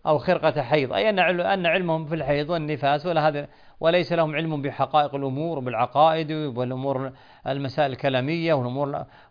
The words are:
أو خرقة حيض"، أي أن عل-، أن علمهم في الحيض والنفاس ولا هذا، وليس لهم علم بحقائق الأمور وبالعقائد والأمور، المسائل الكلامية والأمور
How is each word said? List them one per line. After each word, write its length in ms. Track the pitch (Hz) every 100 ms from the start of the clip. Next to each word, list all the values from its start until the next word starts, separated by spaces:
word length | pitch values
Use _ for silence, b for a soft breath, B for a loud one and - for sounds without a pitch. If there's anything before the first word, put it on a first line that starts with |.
| 160
أو 120 | 147
خرقة 440 | 143 175 - 156
حيض"، 320 | 120 151 131
أي 160 | 98 220
أن 100 | 196
عل-، 220 | 170 175
أن 240 | 180 190 170
علمهم 400 | 180 175 160 151
في 100 | 165
الحيض 340 | 147 143 147
والنفاس 560 | 170 151 147 139 147 175
ولا 220 | 160 151
هذا، 200 | 143 143 b b b
وليس 340 | 160 175 170
لهم 220 | 170 156 151
علم 260 | 160 151
بحقائق 540 | 139 127 139 151 147 139
الأمور 420 | 139 131 165 156
وبالعقائد 760 | 123 113 120 139 160 160 151
والأمور، 800 | 156 151 120 123 127 139 131 135 135 B B -
المسائل 440 | 139 139 - 143
الكلامية 600 | 123 139 131 131 170 165
والأمور 520 | 147 123 131 143 147 - B B